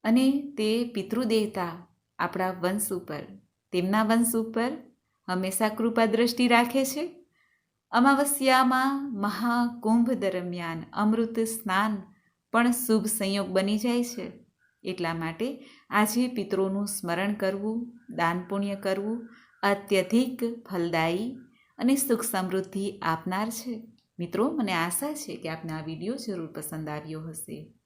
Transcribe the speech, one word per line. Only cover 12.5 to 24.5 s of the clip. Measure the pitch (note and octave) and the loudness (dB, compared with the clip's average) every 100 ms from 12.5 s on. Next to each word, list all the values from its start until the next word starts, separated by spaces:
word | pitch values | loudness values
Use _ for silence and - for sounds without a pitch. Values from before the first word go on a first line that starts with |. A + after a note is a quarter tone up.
પણ | A3+ A#3+ | 2 2
શુભ | A#3+ - A3 G#3+ | 2 2 2 2
સંયોગ | - G3 G3+ F#3 | -2 -2 -2 0
બની | F#3 G3 G#3+ | 0 2 0
જાય | A#3+ A#3+ | 2 0
છે. | A#3+ - - - _ _ _ _ | -2 -6 -12 -14 _ _ _ _
એટલા | - F3+ E3+ | -10 -4 -4
માટે | E3 E3 E3 A#3+ - - - _ | -2 -6 -4 -6 -6 -16 -20 _
આજે | G#3 G#3+ A#3 B3 | 4 4 4 0
પિતૃનું | B3 G3 F#3+ F#3+ G3 G3+ | 0 -2 0 0 0 -4
સ્મરણ | - E3+ E3+ G3+ | -6 -4 -2 -2
કરવું, | G3+ F#3+ G3 G#3 A#3 B3 - - | 0 -2 -2 -4 -4 -6 -14 -12
દાન | E3+ E3+ F3+ F3 | -2 0 0 -4
પુણ્ય | G3 G3+ | -4 -2
કરવું | G3 G3 F#3+ G#3 A#3 A3+ - _ _ | -2 -2 -2 -2 -6 -8 -20 _ _
અત્યધિક | G3+ G3+ G3+ F#3+ F#3 A3+ B3+ C4 A#3 A#3 - | 0 0 2 2 4 2 2 -2 -6 -6 -6
ફલદાયી | F#3+ E3+ E3 E3 F3+ A#3 C4 - _ _ - | -2 0 2 2 0 -4 -10 -18 _ _ -2
અને | A#3+ C#4 | 2 2
સુખ | - A#3 | 2 0
સમૃદ્ધિ | - F#3+ F#3 F#3+ F#3+ G3 G3 F#3+ | 0 -2 0 -2 -2 -6 -6 -4
આપનાર | E3 E3 F#3 F#3 A3 | -2 -2 -2 -2 -4
છે. | A3+ B3+ A3 - _ _ - | -6 -10 -10 -12 _ _ -10
મિત્રો, | E3+ F#3 B3+ | -4 0 0